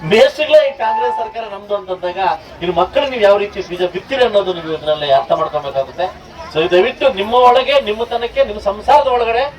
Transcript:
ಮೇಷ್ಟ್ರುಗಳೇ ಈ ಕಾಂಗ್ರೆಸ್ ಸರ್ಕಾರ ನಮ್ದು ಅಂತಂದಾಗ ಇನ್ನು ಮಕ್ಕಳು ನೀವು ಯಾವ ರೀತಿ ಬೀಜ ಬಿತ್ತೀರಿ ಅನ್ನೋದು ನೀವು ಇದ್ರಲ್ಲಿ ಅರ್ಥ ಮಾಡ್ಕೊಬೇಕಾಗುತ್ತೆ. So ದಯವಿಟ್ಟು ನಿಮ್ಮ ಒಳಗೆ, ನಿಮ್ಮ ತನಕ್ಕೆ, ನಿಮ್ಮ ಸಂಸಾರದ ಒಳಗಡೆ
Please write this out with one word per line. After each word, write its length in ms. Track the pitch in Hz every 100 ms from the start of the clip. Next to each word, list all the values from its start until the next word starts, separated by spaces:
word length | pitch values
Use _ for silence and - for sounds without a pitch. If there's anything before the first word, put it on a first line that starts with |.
| 156
ಮೇಷ್ಟ್ರುಗಳೇ 500 | 214 - 554 302 302 554
ಈ 20 | -
ಕಾಂಗ್ರೆಸ್ 300 | 220 226 240 220
ಸರ್ಕಾರ 220 | 226 226 220
ನಮ್ದು 200 | 196 208 202
ಅಂತಂದಾಗ 400 | 185 185 180 185 185 156 - -
ಇನ್ನು 120 | 170 165
ಮಕ್ಕಳು 240 | 185 - 285
ನೀವು 100 | 254 202
ಯಾವ 80 | 202
ರೀತಿ 240 | 202 202 185
ಬೀಜ 120 | 175 180
ಬಿತ್ತೀರಿ 300 | 180 - 262 240
ಅನ್ನೋದು 240 | 202 185 175
ನೀವು 140 | 160 156
ಇದ್ರಲ್ಲಿ 320 | 151 151 147 139
ಅರ್ಥ 120 | - -
ಮಾಡ್ಕೊಬೇಕಾಗುತ್ತೆ. 920 | 151 147 139 135 135 - 185 - - - -
So 80 | 151 170
ದಯವಿಟ್ಟು 360 | 175 220 254 285 190
ನಿಮ್ಮ 160 | 202 240 247
ಒಳಗೆ, 260 | 247 254 285 214
ನಿಮ್ಮ 160 | 214 233
ತನಕ್ಕೆ, 320 | 233 240 269 262
ನಿಮ್ಮ 120 | 208 202
ಸಂಸಾರದ 400 | 208 220 294 269 240
ಒಳಗಡೆ 260 | 226 226 277